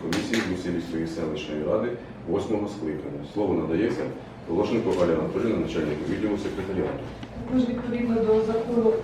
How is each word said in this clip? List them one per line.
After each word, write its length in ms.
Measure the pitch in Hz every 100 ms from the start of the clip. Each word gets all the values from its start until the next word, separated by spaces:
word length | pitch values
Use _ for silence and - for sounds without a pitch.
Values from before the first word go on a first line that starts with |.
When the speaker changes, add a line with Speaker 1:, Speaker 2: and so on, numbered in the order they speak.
Speaker 1:
комісії 400 | - - - 113 92
Брусилівської 580 | 87 87 87 82 80 82
селищної 580 | 85 80 76 - 76 73
ради 180 | - - - - - 82
восьмого 400 | 95 - 104 101
скликання. 540 | - 80 73 71 71 73
Слово 200 | 104 98
надається 480 | - - 82 117 - - - - - -
Волошенко 420 | 85 - 113 - -
Алі 100 | 87
Анатоліївні, 520 | 80 - - 113 92
начальнику 380 | 78 85 76 76 -
відділу 260 | - 107 98
секретаріату. 640 | 95 98 92 92 90 - - - - 233 247
Speaker 2:
Також 200 | 254 226
відповідно 460 | 233 240 233 226
до 260 | 220 214 220
закону 520 | 220 226 233 233 220 -